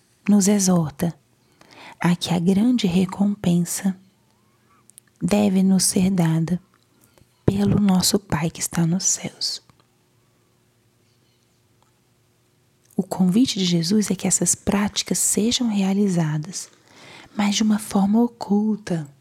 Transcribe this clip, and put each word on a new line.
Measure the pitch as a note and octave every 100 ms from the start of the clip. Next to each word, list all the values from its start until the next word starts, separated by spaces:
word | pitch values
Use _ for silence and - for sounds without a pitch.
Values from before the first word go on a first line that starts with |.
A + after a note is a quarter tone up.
| _ _ -
nos | G#3 F#3+
exorta | G#3 F#3 F3 D3+ - E3+ - _ _ _ _ - - - -
a | E3+ F3
que | -
a | F3
grande | E3+ F#3+ A#3+ B3 F#3+
recompensa | F3+ F#3 - G3+ G#3 F3+ F3 E3+ - G3 F#3 _ _ _ _ _ _ _ _ _ - _ _
deve | F3 G#3 G#3 F#3+
nos | F#3+ F#3+ -
ser | - F#3
dada | F#3 E3 D#3+ D#3+ F3 _ _ _ _ _ _ _ _ -
pelo | G3 G3+ G3+
nosso | G3+ F#3 - G#3
Pai | - D#3+ D#3+
que | -
está | - - E3
nos | F#3 -
céus. | - - - - - _ _ _ _ _ _ _ _ _ _ _ _ _ _ _ _ _ _ _ _ _ _ _ _ _ _ _ _ _ _ _ _ _ -
O |
convite | - - F#3 G#3 C4 G3
de | F#3
Jesus | F3 E3 G#3+ G3+
é | F#3
que | F#3+
essas | - F3+ -
práticas | - G3 G#3 - - F3+
sejam | - - A3 B3 A#3+
realizadas, | G3+ F#3+ G3 G3+ F3 D#3 D3+ F3 - - _ _ - - - - -
mas | G3+ G3+
de |
uma | G#3+ G#3
forma | - G3+ G3 A3
oculta | A#3+ - - G3+ G#3+ G#3 - E3 C#3 _